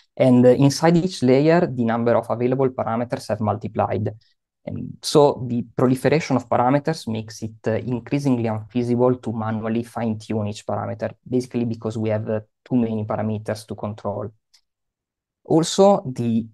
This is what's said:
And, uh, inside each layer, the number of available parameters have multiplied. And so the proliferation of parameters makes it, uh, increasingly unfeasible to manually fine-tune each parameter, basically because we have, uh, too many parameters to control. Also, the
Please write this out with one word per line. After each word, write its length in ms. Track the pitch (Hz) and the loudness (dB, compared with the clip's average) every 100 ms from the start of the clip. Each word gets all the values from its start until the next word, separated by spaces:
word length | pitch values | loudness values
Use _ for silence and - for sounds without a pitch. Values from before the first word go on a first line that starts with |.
| _ - | _ 0
And, 300 | 127 123 123 | 4 6 6
uh, 40 | |
inside 460 | 127 139 139 165 170 | 6 4 4 4 4
each 260 | 185 - | 2 0
layer, 440 | 123 135 151 170 170 | 4 4 4 4 2
the 180 | 127 | -2
number 320 | 113 117 120 113 | -2 0 2 0
of 100 | - | 0
available 400 | 117 123 135 131 | -2 0 0 0
parameters 580 | 127 107 113 120 - - | -2 -4 -4 -4 -6 -6
have 120 | - | -2
multiplied. 720 | 107 104 104 107 101 104 107 107 _ _ _ _ - | -2 -2 -4 -2 -2 -2 -4 -8 _ _ _ _ -12
And 300 | 101 85 - | -10 -10 -10
so 420 | - 156 143 - 127 | 0 4 4 2 -4
the 140 | 120 - - | -4 -4 0
proliferation 600 | 127 131 131 147 - 127 | 2 2 2 2 2 -2
of 120 | - | 0
parameters 600 | 113 123 143 143 160 - | 0 2 2 0 -4 -6
makes 340 | 110 107 - | -8 -8 -12
it, 140 | 110 110 - | -12 -8 -4
uh, 60 | |
increasingly 760 | 110 117 123 113 143 143 123 113 | -4 -4 -6 -4 -2 0 0 -2
unfeasible 680 | 110 110 123 120 120 123 127 | -4 -4 -4 0 2 2 2
to 160 | 113 | -4
manually 500 | 113 110 110 110 110 | -4 -4 -4 -2 -4
fine-tune 640 | 117 - 117 107 - 110 104 | -4 -6 -6 -6 -6 -6 -4
each 180 | 104 | -8
parameter, 480 | - 104 104 107 113 - - | -8 -6 -6 -8 -10 -10 -4
basically 360 | 127 123 123 | -4 -2 -4
because 340 | 120 113 113 110 | -4 -4 -6 -4
we 120 | 110 | -4
have, 200 | 107 113 | -4 -4
uh, 100 | 110 110 _ | -6 -8 _
too 120 | - 127 | -4 0
many 280 | 113 110 | 0 -2
parameters 640 | 107 107 107 110 110 110 - | -4 -4 -4 -4 -6 -8 -10
to 80 | |
control. 560 | 104 107 104 104 101 107 - _ _ _ _ _ _ _ _ _ _ | -10 -10 -8 -8 -8 -10 -12 _ _ _ _ _ _ _ _ _ _
Also, 600 | - 160 175 - 196 202 135 | 0 0 2 4 6 4 0
the 400 | 127 120 113 113 | -4 0 0 -2